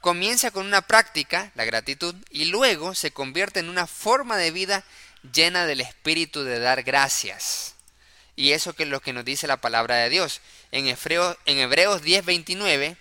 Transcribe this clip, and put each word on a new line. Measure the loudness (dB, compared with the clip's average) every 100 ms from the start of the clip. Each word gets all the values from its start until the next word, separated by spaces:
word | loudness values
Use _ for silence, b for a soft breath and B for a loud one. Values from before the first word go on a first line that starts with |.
Comienza | 0 0 0 0 0
con | -4 0
una | 0
práctica, | 6 4 4 -4 -2 -4 -4
la | -4
gratitud, | -2 -2 -4 -6 -8 -8 -14
y | -4 -2
luego | 2 2 2 -4 -4
se | -6
convierte | -6 -6 -2 -2 -4
en | -4
una | -4 -4
forma | -4 2 2 2 0
de | 0
vida | -2 -2 -2 -4 B B B -4
llena | 2 2 2 0
del | -2
espíritu | -6 -6 -2 -2 -2 -4
de | -4 0
dar | 2 2
gracias. | 2 2 2 0 -6 -8 -6 -6 -8 -16 _ b b b b 0
Y | 2
eso | 2 -2
que | -4
es | -4
lo | -4
que | -6
nos | -8 -6
dice | -6 -2
la | -2
palabra | 0 0 2 2
de | 2
Dios. | 0 0 -4 B B B
En | -4 -4
Hebreo-, | -4 -2 0 0 -2 -2
en | 0
Hebreos | 2 4 4 2
diez | 2 2 2
veintinueve | -2 -2 -4 0 0 0 -8